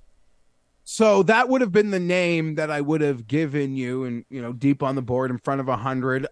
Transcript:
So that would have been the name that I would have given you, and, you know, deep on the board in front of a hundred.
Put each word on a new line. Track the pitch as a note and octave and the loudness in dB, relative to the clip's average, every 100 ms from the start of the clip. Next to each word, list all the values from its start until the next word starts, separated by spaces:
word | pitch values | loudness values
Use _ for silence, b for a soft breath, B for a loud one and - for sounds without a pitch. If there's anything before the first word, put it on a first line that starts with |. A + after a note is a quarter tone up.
| - _ _ _ _ _ _ _ | -20 _ _ _ _ _ _ _
So | - - A3 G3 | -8 2 4 4
that | F3 A3 B3+ | 4 4 4
would | C4 | 2
have | A3+ | 2
been | G3+ G#3 | 2 2
the | F#3+ | 0
name | F3 F3+ F3 E3 D#3+ D#3 | 0 0 2 0 -2 -2
that | D#3 | -2
I | D3 | -2
would | C#3+ D#3 | 0 2
have | D3 B2+ G#2+ | 2 -2 -2
given | D3 D#3 D3 C#3 C3+ | -2 0 -2 -2 -4
you, | B2 C3 | -4 -4
and, | B2+ A#2+ - | -4 -8 -10
you | C3 | -10
know, | A#2+ | -10
deep | B2 C#3 C#3 | -2 0 2
on | C#3 C3+ | 0 -4
the | |
board | A#2 B2+ C3 | -2 -2 -2
in | B2 | -4
front | - C#3 | -2 -2
of | C3 | -2
a | A#2+ | -2
hundred. | C3 C3 C3 C3 D3 | -2 -2 -2 -2 -4